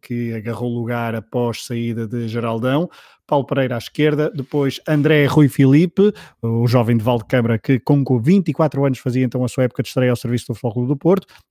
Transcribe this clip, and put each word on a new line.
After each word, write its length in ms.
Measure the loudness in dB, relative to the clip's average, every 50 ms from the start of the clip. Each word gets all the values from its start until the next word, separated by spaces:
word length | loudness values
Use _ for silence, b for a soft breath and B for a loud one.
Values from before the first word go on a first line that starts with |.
que 320 | _ -8 -8 -6 -6 -6 -6
agarrou 400 | -8 -8 -8 -8 -6 -6 -6 -6
lugar 400 | -6 -6 -4 -4 -4 -4 -4 -6
após 500 | -6 -8 _ -4 -2 -2 -2 -4 -6 -10
saída 440 | -8 -6 -6 -4 -4 -4 -6 -6
de 200 | -6 -6 -6 -6
Geraldão, 600 | -6 -6 -4 -4 -4 -4 -2 -2 -2 0 -2 -2 -4 B B B B B B _
Paulo 180 | -2 -2 -2 0
Pereira 300 | -2 -2 -2 -2 -2 -4
à 20 |
esquerda, 520 | -6 -8 -10 -4 0 0 0 2 0 -2 -2
depois 500 | -4 -6 -10 -4 -2 -2 -2 -2 -4 -6 -4
André 380 | -2 0 2 2 4 4 4 4
Rui 200 | 4 6 6 4
Filipe, 640 | 4 6 4 4 6 6 6 4 2 2 2 2 2 2 B B B B B
o 260 | -6 -2 0 0 2
jovem 300 | 4 4 4 4 4 2
de 60 | 2 2
Valdecâmara, 560 | 0 -2 -2 -2 0 0 0 2 2 0 -2
que 200 | 0 0 0 0
com 240 | 2 0 2 2 2 0 0 0
vinte 300 | 2 2 2 2 2 -2
e 40 | 0
quatro 300 | 0 0 0 0 0 0
anos 140 | 0 -2
fazia 260 | -2 -4 -2 0 0 0
então 220 | 0 -2 -2 -4
a 20 |
sua 180 | -2 0 0 -2
época 180 | -2 -2 -4 -8
de 60 | -4
estreia 200 | -2 0 2 2
ao 80 | 0
serviço 300 | -2 -2 -4 -4 -4 -4
do 80 | -6 -10
Futebol 180 | -6 -6 -4 -4
Clube 140 | -2 -2
do 100 | -2 -2
Porto, 300 | 0 2 2 2 2 -2 b b b b _